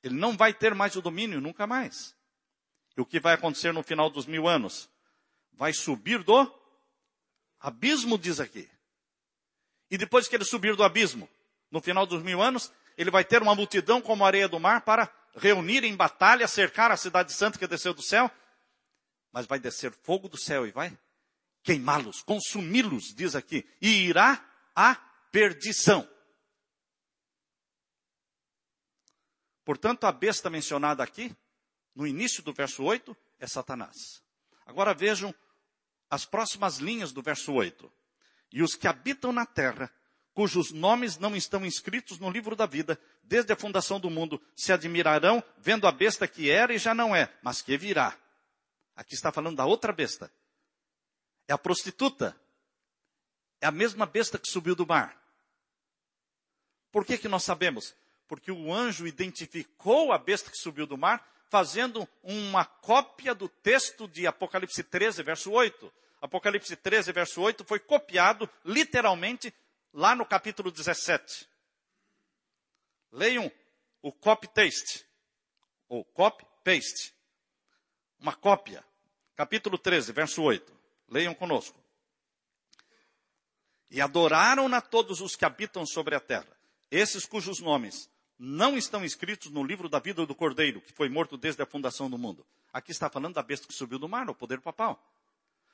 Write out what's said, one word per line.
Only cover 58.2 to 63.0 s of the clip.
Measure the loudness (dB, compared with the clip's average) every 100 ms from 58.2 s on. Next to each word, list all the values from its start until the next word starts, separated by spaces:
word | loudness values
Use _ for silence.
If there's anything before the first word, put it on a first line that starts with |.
| -18
Porque | -14 -10
o | -8 -6
anjo | -4 -4 -4 -8
identificou | -8 -8 -10 -12 -12 -14 _ 2 4 4
a | 2
besta | 0 -2 -4
que | -12
subiu | -10 -8 -8
do | -2
mar, | 0 0 -4 _ _
fazendo | 0 2 -2 -4 -6 -12 _
uma | -12 -10 -2 0
cópia | 0 _ 2 4